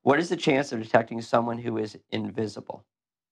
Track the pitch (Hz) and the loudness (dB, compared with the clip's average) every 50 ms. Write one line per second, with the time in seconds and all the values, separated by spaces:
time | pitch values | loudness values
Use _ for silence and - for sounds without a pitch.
0 | _ 123 139 147 180 175 190 160 - 170 139 131 143 - 127 113 110 110 - 117 | _ 4 4 4 4 0 -2 0 2 2 2 2 2 0 -4 -6 -4 2 2 2
1 | 117 - 117 117 113 - - 117 117 120 117 117 120 117 113 110 107 107 - - | 2 2 -4 -8 -4 0 2 2 2 0 -2 -4 -4 -4 -4 -2 -4 -4 -6 -12
2 | - _ - 110 107 104 95 - 110 104 - 110 - - - - - _ _ _ | -12 _ -6 -4 -4 -4 -4 -4 -4 -4 -6 -10 -12 -12 -14 -16 -16 _ _ _
3 | _ _ _ _ _ _ | _ _ _ _ _ _